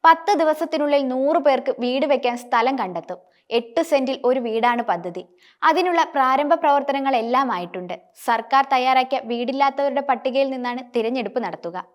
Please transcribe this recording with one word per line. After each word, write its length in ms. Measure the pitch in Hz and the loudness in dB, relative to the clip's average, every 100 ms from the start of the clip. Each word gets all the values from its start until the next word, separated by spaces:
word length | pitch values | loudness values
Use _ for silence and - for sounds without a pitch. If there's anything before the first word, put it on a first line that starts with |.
| 330 | 6
പത്ത് 260 | 330 330 403 | 4 4 2
ദിവസത്തിനുള്ളിൽ 640 | 320 311 330 320 294 285 262 | 2 0 -2 -2 2 2 0
നൂറ് 280 | 254 269 339 294 | 0 2 2 2
പേർക്ക് 280 | 262 262 - | 2 0 -4
വീട് 220 | 247 262 285 | -2 -2 0
വെക്കാൻ 240 | 269 240 240 | 0 0 -6
സ്ഥലം 340 | - 240 240 262 | -2 0 2 0
കണ്ടെത്തും. 400 | 196 170 165 180 _ _ _ | -4 -6 -8 -12 _ _ _
എട്ട് 340 | 233 240 - 330 | -4 -2 -4 0
സെന്റിൽ 280 | 285 262 262 247 | 0 0 -2 0
ഒരു 100 | 262 233 | 0 0
വീടാണ് 360 | 226 240 240 233 | 0 0 0 -2
പദ്ധതി. 340 | 175 175 175 175 _ _ _ 302 | -4 -4 -12 -16 _ _ _ 2
അതിനുള്ള 340 | 320 349 339 311 294 | 2 2 0 0 0
പ്രാരംഭ 380 | 262 269 294 330 | 2 2 2 2
പ്രവർത്തനങ്ങളെല്ലാം 880 | 294 285 277 277 269 262 226 254 269 185 | 4 2 2 -2 0 0 0 0 0 -4
ആയിട്ടുണ്ട്. 400 | 180 185 180 180 _ _ - | -6 -10 -10 -12 _ _ -2
സർക്കാർ 400 | 226 226 269 269 262 | -2 2 2 2 2
തയ്യാറാക്കിയ 460 | 254 262 254 262 226 | 2 2 2 -2 -4
വീടില്ലാത്തവരുടെ 720 | 233 240 269 277 269 277 262 277 | -4 -4 0 0 0 -2 -2 -2
പട്ടികയിൽ 400 | 247 262 254 269 262 | -2 0 0 -2 -2
നിന്നാണ് 280 | 247 247 247 240 | -6 -8 -6 -4
തിരഞ്ഞെടുപ്പ് 440 | 226 262 214 254 208 | -2 -4 -4 -4 -6
നടത്തുക. 400 | 170 175 180 - | -8 -10 -10 -14